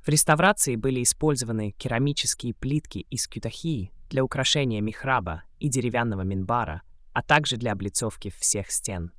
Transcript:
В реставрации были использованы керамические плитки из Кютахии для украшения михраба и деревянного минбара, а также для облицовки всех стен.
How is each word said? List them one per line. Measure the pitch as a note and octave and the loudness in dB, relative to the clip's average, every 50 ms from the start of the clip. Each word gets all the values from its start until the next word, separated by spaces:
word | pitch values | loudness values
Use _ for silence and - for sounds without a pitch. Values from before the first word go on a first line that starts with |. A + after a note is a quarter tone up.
| - | 2
В | - | 4
реставрации | D3 D3+ - - D#3 D3+ F3 G3 G#3 - - C#3 B2 | 4 4 6 6 6 6 6 6 6 4 2 2 2
были | A2 G#2+ C3+ C3 B2+ A#2+ | 0 0 0 2 2 2
использованы | - - - D3 D#3 C#3+ B2 B2 A2+ A2+ A2 G#2+ G2+ | 0 2 2 2 2 2 2 0 -2 0 0 -2 -2
керамические | - - - B2 A#2 A#2+ C3+ C#3+ C#3+ - - - - - - A#2+ G#2+ | -4 -4 -4 0 2 2 2 2 0 0 -2 -2 -4 -2 -6 -6 -6
плитки | - - C3 C#3+ D3+ - - - F#2+ - - | -4 -2 0 0 -2 -2 -4 -10 -10 -10 -6
из | - A2+ - | -6 -6 -6
Кютахии | - - G#3+ - - - - - E3 D#3 A#2 F#2 - - - - - | -4 -6 -6 -6 -6 -8 -4 -4 -2 -2 -2 -4 -8 -10 -18 -12 -4
для | - C3 C3 | 0 0 0
украшения | B2+ - C#3+ C3 - - D3+ C#3 B2+ A2 G#2 | 0 0 -2 0 2 2 2 2 2 0 0
михраба | G#2 A2 G#2 - - - C3 A#2+ F#2 F2 D#2+ E2 - - - - | -2 -2 -4 -4 -2 0 0 2 0 -2 -6 -6 -8 -14 -12 -4
и | - | -4
деревянного | D3 B2 B2+ A#2 B2 A2 A#2+ A#2 A#2 G2+ F#2+ | -2 0 0 0 0 0 0 0 0 0 -2
минбара, | F#2 F#2+ G2 F#2+ F#2+ F2+ A#2 A#2+ A2+ - D#2 E2+ - - - - - - | -2 -2 -2 -2 -2 0 0 0 0 -2 -6 -10 -12 -16 -20 -20 -20 -6
а | - B2+ | -6 -6
также | - - D#3 D#3 D3 C3 B2+ | 2 4 4 4 4 2 -4
для | A2+ A#2 A#2 G#2 | -2 -2 -2 -2
облицовки | F#2 F#2+ G2+ - - A#2 A2 - - - G2+ | -2 -4 -4 -2 -2 -2 -2 -6 -6 -10 -10
всех | - - - - - G#2 F#2+ - | -8 -4 -2 -2 -2 -2 -4 -2
стен. | - - - - F#2+ F2 E2+ F2 - | -4 -4 -4 -4 -6 -4 -6 -8 -10